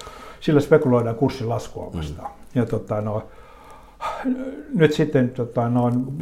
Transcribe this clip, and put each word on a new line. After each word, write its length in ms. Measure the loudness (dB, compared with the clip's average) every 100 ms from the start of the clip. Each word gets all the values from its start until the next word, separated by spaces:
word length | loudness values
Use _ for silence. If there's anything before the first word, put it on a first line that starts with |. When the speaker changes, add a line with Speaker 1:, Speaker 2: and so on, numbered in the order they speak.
| -16 -16 -18 -6
Speaker 1:
sillä 200 | 4 4
spekuloidaan 560 | 6 6 6 4 2 0
kurssin 340 | 0 0 -4
laskua 400 | -4 -6 -12 -10
Speaker 2:
Mm. 40 | -8
Speaker 1:
vastaan. 320 | -8 -8 -12 -16 -4 -2
Ja, 100 | 0
tota, 360 | -2 -2 -2
no, 220 | -2 -4 -6 -16 -20 -20 -20 -20 -20 -10 -8 -4 -2 -2 -4 -10 -4
nyt 200 | 4 4
sitten, 360 | 4 2 2 2
tota, 400 | -2 -4 -2 0
no, 120 | 2 2
Speaker 2:
Ma-, 20 | 0 -2 -6